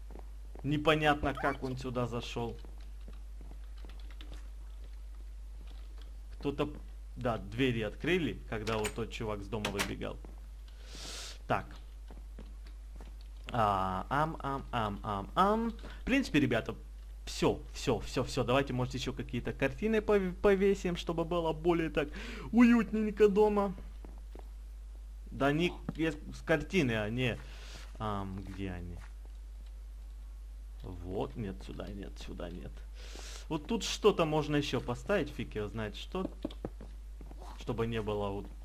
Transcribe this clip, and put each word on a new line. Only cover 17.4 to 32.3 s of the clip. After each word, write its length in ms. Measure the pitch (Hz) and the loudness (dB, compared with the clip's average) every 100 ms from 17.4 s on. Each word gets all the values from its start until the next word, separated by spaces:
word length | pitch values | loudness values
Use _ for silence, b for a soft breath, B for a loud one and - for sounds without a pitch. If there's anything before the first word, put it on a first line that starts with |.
| 160 92 - | 4 4 -2
все, 260 | - - 110 | -2 2 2
все, 240 | - - | 2 0
все. 200 | 123 - | 0 2
Давайте, 300 | 110 127 139 | 4 6 4
может, 200 | 123 123 123 | 2 0 0
еще 180 | 131 | -2
какие-то 400 | 120 113 120 120 | -4 -4 -2 -2
картины 480 | - 139 131 214 220 | 0 0 2 2 4
пов-, 320 | 214 208 185 175 | 6 6 4 4
повесим, 540 | 208 196 196 196 185 180 | 6 8 8 6 2 0
чтобы 280 | - 165 165 | 0 0 2
было 280 | 175 160 | 2 2
более 360 | 156 165 170 165 | 4 6 6 4
так 200 | 151 147 B B B B | 2 0 B B B B
уютненько 760 | 220 240 240 220 214 214 208 214 | 10 10 10 6 2 0 8 8
дома. 460 | 196 214 208 202 180 - - - - - - - - - - - - - - - | 10 8 6 2 0 -8 -10 -10 -10 -12 -12 -12 -12 -12 -12 -12 -12 -10 -10 -8
Да 200 | 120 135 | 2 4
не 200 | 151 175 - - - | 4 2 0 -6 0
с, 180 | 160 151 - - | 0 0 -6 -8
с 40 | - | 2
картины, 480 | 160 151 190 131 | 2 4 4 4
а 160 | 113 104 | 4 2
не, 280 | 120 127 101 B B B B B - | 2 2 0 B B B B B -4
ам, 440 | 110 101 98 95 95 | -2 -2 -2 -6 -6
где 240 | 95 98 | -6 -4
они? 260 | 90 87 87 - - - - - - - - - - - - - - - - - - | -4 -6 -8 -10 -10 -10 -10 -10 -10 -10 -10 -10 -10 -10 -10 -10 -10 -10 -10 -10 -10
Вот, 520 | - 90 90 98 131 - | -8 -8 -4 -2 -4 -4
нет, 200 | 104 95 - | -6 -6 -8
сюда 220 | - 90 | -8 -8
нет, 240 | 101 - - | -8 -10 -10
сюда 300 | - | -10